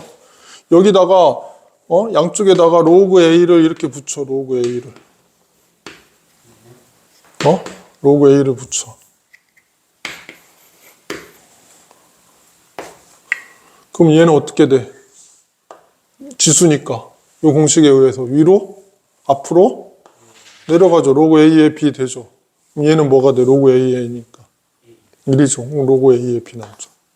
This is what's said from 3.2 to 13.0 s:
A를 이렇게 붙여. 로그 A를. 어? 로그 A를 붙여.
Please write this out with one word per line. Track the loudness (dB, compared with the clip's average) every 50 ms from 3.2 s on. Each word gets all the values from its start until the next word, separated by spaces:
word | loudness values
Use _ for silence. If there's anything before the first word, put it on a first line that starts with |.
| 2
A를 | 4 2 2 2 2 2 2 2
이렇게 | 0 -2 -6 -8 -10
붙여. | -12 -14 -16 -14 -12 -12 -10
로그 | -8 -8 -8 -6 -6 -6
A를. | -4 -4 -6 -6 -8 -12 -14 -20 -20 _ _ _ _ _ _ _ _ _ _ _ _ _ _ _ _ _ -20 -20 -20 _ _ _ _ _ _ _ _ _ _ _ _ _ _ _ _ _ _ _ _ _ _ _ _ _ _ _ -4 -2
어? | -2 -2 -2 -6 -12 -20 -20 -20 _ _ _
로그 | 0 0 2 4 4 4
A를 | 4 2 0 -2 -4
붙여. | -8 -10 -12 -12 -12 -12 -14 -20 _ _ _ _ _ _ _ _ _ _ _ _ _ _ _ _ _ _ _ _ _ -20 -20 -20 -20 -20 -20 -20 _ _ _ _ _ _ _ _ _ _ _ _ _ _ -18 -18 -18 -20 -20 _ _ _ _ _ _ _ _ _ _ _ _ _ _ _ _ _ _ _ _ _ _ _ _ _ _ _ _ _ -20 -20 -20 -20 _